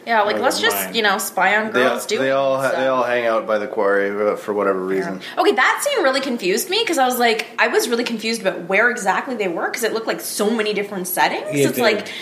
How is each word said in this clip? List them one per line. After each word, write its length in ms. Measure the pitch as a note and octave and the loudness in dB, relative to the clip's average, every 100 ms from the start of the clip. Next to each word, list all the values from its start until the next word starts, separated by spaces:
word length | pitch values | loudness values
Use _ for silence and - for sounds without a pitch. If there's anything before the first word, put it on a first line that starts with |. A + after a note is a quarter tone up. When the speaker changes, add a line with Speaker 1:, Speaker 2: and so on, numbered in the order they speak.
| A#3 | -2
Speaker 1:
Yeah, 140 | A3 | 0
like, 120 | G#3 | 2
Speaker 2:
Rather 100 | G#3+ | 2
Speaker 1:
let's 120 | B3+ - | 0 2
Speaker 2:
than 100 | A4 | 0
Speaker 1:
just, 140 | - | 0
Speaker 2:
mine. 100 | F#3+ | -2
Speaker 1:
you 60 | A3+ | 0
know, 160 | G#3+ G3+ | 2 2
spy 400 | - - F#3 G#3 | -2 0 2 2
on 120 | A3 | 0
Speaker 3:
They, 120 | B2 | 2
Speaker 1:
girls 240 | B2+ A#2 | 2 0
Speaker 3:
they 120 | - - | -2 0
Speaker 1:
doing 140 | C3+ | 2
Speaker 3:
all 260 | C3+ C3+ C3 | 2 2 2
ha-, 80 | C3 | 0
Speaker 1:
stuff. 100 | C3 | 0
Speaker 3:
they 80 | C3 | 2
all 160 | B2+ | 2
hang 200 | A#2+ B2 | 2 2
out 220 | A#2 A2+ G2 | 2 0 2
by 100 | G#2+ | 0
the 100 | G#2 | 0
quarry, 440 | A2 G2 G2+ G2 G2+ G#2 | 0 4 4 2 2 0
uh, 40 | G2 | 0
for 160 | - | -2
whatever 280 | G#2 G2 F#2+ | 0 2 2
reason. 420 | F#2 F#2+ F#2 F#3+ - | 0 -2 -2 -6 -6
Speaker 1:
Yeah. 60 | - | -2
Okay, 120 | - | -2
that 280 | - D#4 - | 0 0 0
scene 220 | C#5+ C5 | -2 0
really 160 | C#4 C#4 | 0 0
confused 480 | C#4 A#3+ F3+ A#3 - | -2 -4 -2 -2 -2
me 160 | G#4 | -2
'cause 140 | A4 D4 | 0 0
I 80 | B3+ | 0
was 120 | A#3+ | 2
like, 280 | A#3 A3 - - | 0 0 -4 -2
I 100 | A#3 | 0
was 200 | F#4 B3 | 2 0
really 160 | A#3 | 0
confused 380 | A#3 A3 A3 A3+ | -2 -4 -4 -2
about 260 | F#3+ E3+ E3+ | -2 -4 0
where 220 | G3 A#3+ | 2 2
exactly 440 | A3+ G3 F#3 C4+ | 0 0 0 -2
they 140 | A#3+ F#3+ | -4 -2
were 220 | E3+ F#4 | -2 -4
'cause 120 | - | -2
it 120 | A3+ | -2
looked 120 | A3 A3+ | -2 -4
like 120 | F3 | -6
so 300 | - - G#3 | -4 -2 0
many 240 | A#3 G#3+ | 0 0
different 340 | G3 G3+ G3 F#3 | -2 -4 -6 -4
settings. 360 | D#3+ D3+ G4+ D#5 | 2 2 0 -2
Speaker 2:
Yeah, 80 | - | 0
it 20 | - | 2
Speaker 1:
It's 40 | - | 2
Speaker 2:
did. 60 | |
Speaker 1:
like 260 | A3+ G#3 - - | 2 2 -4 -12